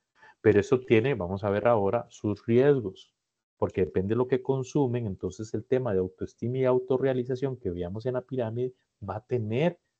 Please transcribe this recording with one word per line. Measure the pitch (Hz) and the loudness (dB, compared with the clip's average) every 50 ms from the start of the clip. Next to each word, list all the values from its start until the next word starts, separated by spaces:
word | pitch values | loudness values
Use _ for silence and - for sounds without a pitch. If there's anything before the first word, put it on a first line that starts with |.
| _ _ _ _ - - - _ | _ _ _ _ -20 -20 -6 _
Pero | - 110 98 101 | 4 6 6 6
eso | 98 - 135 127 | 4 4 2 0
tiene, | - - 120 110 113 135 139 | 2 4 4 4 4 2 0
vamos | 101 87 85 98 95 104 | -2 -4 -4 -4 -2 -2
a | 101 | 0
ver | 98 104 - | 0 2 4
ahora, | 120 120 107 98 98 95 - - - | 4 4 4 2 2 0 -2 -4 -6
sus | - - - 104 101 - - | -10 -6 -4 -4 -4 -2 0
riesgos, | - 117 123 131 147 143 131 107 92 - - - _ _ _ _ _ _ _ _ _ _ | 2 4 6 6 6 4 2 0 -4 -8 -12 -18 _ _ _ _ _ _ _ _ _ _
porque | - 104 92 - 98 | -4 -4 -2 0 0
depende | 92 - - 95 92 98 | -2 0 0 -2 -2 0
de | 113 120 | 0 0
lo | 127 123 | 0 0
que | 135 127 | -2 -2
consumen, | - - 135 131 127 - - 151 139 123 120 120 117 | 0 -2 -2 -2 -4 -2 0 0 0 0 0 -2 -4
entonces | 104 92 - - 90 - - 110 - - | -6 -6 -6 -8 -8 -8 -8 -10 -8 -8
el | 110 - | -8 -4
tema | - 131 127 127 117 | -2 -2 -2 0 0
de | 98 92 | 0 0
autoestima | 92 92 - - - - - _ 117 117 127 131 | 0 -2 -4 -8 -12 -12 -10 _ -6 -4 -2 0
y | 131 | 2
autorrealización | 127 127 127 127 - 131 123 131 135 131 123 120 127 131 123 139 135 127 | 2 2 2 2 0 0 0 0 0 0 -2 -2 -4 -4 -4 -4 -4 -6
que | - - 95 | -6 -6 -6
veíamos | 87 87 87 87 98 110 110 | -4 -4 -6 -6 -6 -6 -6
en | 131 127 | -4 -4
la | 127 | -4
pirámide | - - 131 127 117 110 113 120 127 127 - _ _ _ _ _ 107 | -6 -6 -4 -4 -4 -4 -4 -4 -4 -6 -6 _ _ _ _ _ -10
va | 95 92 | -8 -8
a | 107 - | -8 -6
tener | - 127 123 107 107 110 123 160 175 175 - _ _ _ _ | -4 -4 -4 -2 -2 -2 0 0 0 -2 -4 _ _ _ _